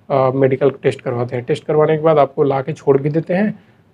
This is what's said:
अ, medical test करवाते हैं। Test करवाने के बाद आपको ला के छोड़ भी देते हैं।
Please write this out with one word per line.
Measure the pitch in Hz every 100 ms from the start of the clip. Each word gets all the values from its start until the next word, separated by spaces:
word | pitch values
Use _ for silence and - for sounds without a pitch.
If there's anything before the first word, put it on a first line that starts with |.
| -
अ, | 139 131
medical | 135 135 131 139
test | - 135 127
करवाते | 135 120 123 123
हैं। |
Test | 120 151
करवाने | - 151 151 156
के |
बाद | 165 151
आपको | 139 -
ला | 143 135
के | 135
छोड़ | 151 - 139
भी | 151
देते | 160 165
हैं। | 180 208 - _ _ _